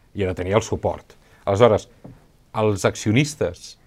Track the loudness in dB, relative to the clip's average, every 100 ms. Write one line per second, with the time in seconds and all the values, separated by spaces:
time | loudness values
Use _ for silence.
0 | _ -6 -4 -4 0 0 0 -4 -4 -6
1 | -12 -20 _ _ -4 4 4 4 -2 _
2 | -20 -20 _ _ _ -2 0 2 -2 -2
3 | 0 0 0 -2 -6 -6 -18 -20